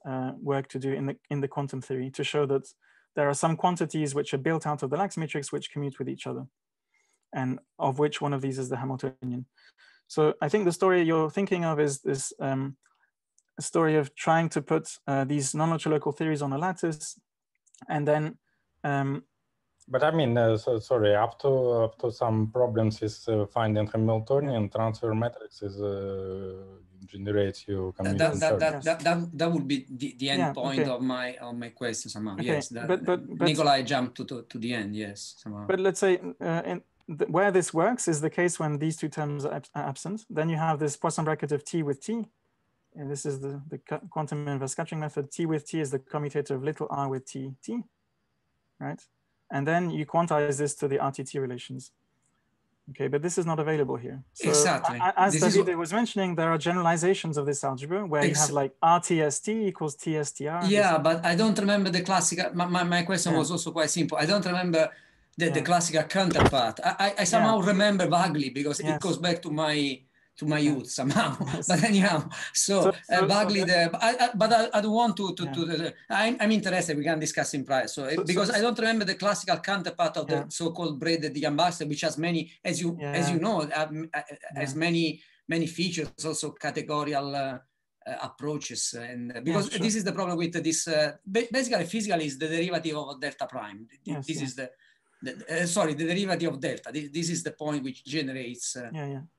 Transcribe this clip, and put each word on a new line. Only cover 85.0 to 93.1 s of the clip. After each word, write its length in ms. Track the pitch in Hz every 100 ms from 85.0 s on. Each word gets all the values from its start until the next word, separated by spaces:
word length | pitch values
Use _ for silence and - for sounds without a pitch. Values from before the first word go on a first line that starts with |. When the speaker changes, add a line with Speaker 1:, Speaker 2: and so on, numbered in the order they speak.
| 160 156 - _ -
Speaker 3:
many 200 | 165 165
features, 420 | 175 180 160 147 - 160
also 260 | 151 151
categorical, 840 | - 147 147 151 147 147 143 139 139
uh, 240 | 135 127 _ _ _ _ -
uh, 100 | 123
approaches, 720 | 135 - 147 147 - 117 -
and, 380 | 120 120 123 120
uh, 40 | 120
Speaker 1:
Yeah, 40 |
Speaker 3:
because 280 | 135 196 202
Speaker 1:
sure. 100 | 208
Speaker 3:
this 160 | 214 214
is 80 |
the 80 | 190
problem 260 | 196 180 170
with 140 | 170 170
this. 240 | 151 160 170
Uh, 260 | 156 151 - -
ba-, 220 | 214 233
basically, 340 | 254 254 202 165
physical 340 | 226 202 170
is 180 | 151 135
the 100 | 156
derivative 500 | 165 180 170 160 151
of 220 | 139